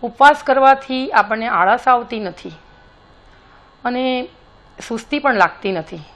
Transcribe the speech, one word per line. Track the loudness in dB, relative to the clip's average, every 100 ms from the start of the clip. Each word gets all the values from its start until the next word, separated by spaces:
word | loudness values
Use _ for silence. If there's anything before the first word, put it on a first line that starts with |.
ઉપવાસ | -10 4 4 4
કરવાથી | 0 4 4 4 0 -6 -2
આપણને | 0 0 -2 -4
આળસ | 0 2 2 2
આવતી | 0 0 -8
નથી | -8 -12 -18 -20 -20 -20 _ _ _ _ _ -20 _ -20 _ _ -8
અને | -4 -4 -4 -8 _ _ _ _ -20 -12
સુસ્તી | -10 -6 -2
પણ | 0 2
લાગતી | 0 0 -6
નથી. | -6 -8 -14 -18